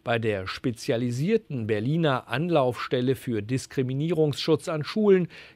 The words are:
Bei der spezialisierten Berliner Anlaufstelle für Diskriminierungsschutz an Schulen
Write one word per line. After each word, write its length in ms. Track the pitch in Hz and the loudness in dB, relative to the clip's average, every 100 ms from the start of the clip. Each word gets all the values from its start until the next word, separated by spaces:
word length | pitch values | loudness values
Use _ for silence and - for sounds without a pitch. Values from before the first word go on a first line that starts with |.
Bei 160 | - 117 | -4 0
der 260 | 110 101 92 | 0 -2 -4
spezialisierten 1200 | - 135 113 - 117 123 120 165 220 - 135 107 | -4 -6 -4 -2 -2 0 -2 0 0 -2 -6 -2
Berliner 640 | 107 120 165 160 127 - | 0 0 2 2 0 -2
Anlaufstelle 880 | 120 175 160 127 117 - 131 123 127 | -4 2 2 2 0 -2 0 0 0
für 260 | - 110 | -2 -4
Diskriminierungsschutz 1300 | 104 131 - - 127 135 160 165 156 - - 151 - | -2 -4 -4 -4 -2 -2 0 2 2 0 0 0 0
an 140 | 160 | -6
Schulen 460 | 147 220 208 190 170 - - | -4 2 6 6 4 -6 -20